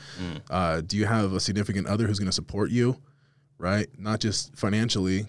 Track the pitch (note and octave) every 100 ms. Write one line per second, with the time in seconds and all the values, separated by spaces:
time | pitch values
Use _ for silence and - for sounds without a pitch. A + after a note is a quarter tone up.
0 | - - F2+ D2+ - F#2 F2 D#2+ E2 G2+
1 | G#2 A2+ G2 F#2 - G2+ G2+ G2 F2+ G#2
2 | A2 G2+ F#2+ F2+ D#2 G2+ G2 A#2+ A#2+ C3
3 | - _ _ _ _ - F2 G2+ - -
4 | G#2 A2 A2 F#2+ - - G#2+ G#2+ A#2 G#2+
5 | F#2 F#2+